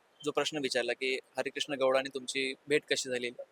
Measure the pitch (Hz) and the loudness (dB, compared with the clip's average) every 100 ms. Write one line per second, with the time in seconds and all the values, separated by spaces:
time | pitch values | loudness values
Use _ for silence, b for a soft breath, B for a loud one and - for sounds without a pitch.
0 | _ _ 147 147 143 151 131 123 120 120 | _ _ -4 0 0 0 0 2 0 0
1 | 131 131 - - 135 139 135 139 131 135 | 0 -2 -4 -6 -4 -4 -4 2 4 4
2 | 135 135 127 139 131 135 - 151 - 135 | 2 -6 -4 -2 -2 -4 0 0 2 -2
3 | 135 123 123 123 - | 0 -2 -4 -6 -14